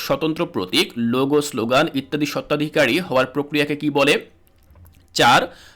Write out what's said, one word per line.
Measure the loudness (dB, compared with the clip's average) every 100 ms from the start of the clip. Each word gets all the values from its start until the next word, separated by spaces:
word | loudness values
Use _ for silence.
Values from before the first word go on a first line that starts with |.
স্বতন্ত্র | -4 -2 -2 -2
প্রতীক, | -4 -4 -2 -2 -2 -2
লোগো, | -2 0 2 0
স্লোগান | 0 -4 0 2 0
ইত্যাদি | -2 -6 -4
স্বত্বাধিকারী | -4 -4 -4 -4 -2 0 2 0
হওয়ার | 0 0 0
প্রক্রিয়াকে | -2 -2 -2 -2
কি | -2 -2
বলে? | 2 2 2 -2 _ _ _ _ -20 -20 _ _
চার, | 2 4 4 2 -10 -20